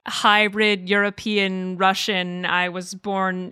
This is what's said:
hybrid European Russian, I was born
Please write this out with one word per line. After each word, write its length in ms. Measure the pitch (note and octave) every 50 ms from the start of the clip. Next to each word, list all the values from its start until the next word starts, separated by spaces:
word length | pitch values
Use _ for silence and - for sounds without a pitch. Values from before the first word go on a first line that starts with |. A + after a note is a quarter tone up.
| -
hybrid 840 | A3+ - - - G#3+ G#3 G#3 G#3+ G3+ G3 G#3+ G#3+ G#3 G#3 F#3 F3+
European 880 | F3+ G3+ G3+ G3+ G3+ G3+ - - A3 G#3 G3+ G3 F#3+ F#3+ F#3 F#3 F#3 F#3
Russian, 680 | F3 F#3+ F#3+ G3 - - A3 G3+ F#3 F3+ F3+ F3+ F3+ F3+
I 240 | E3+ F3 F3+ F3+ F3+
was 240 | F3 F#3 F3+ F3+ G3
born 560 | F#3 - G3+ G3 F#3+ F#3+ F#3 F3+ F#3 F3+ -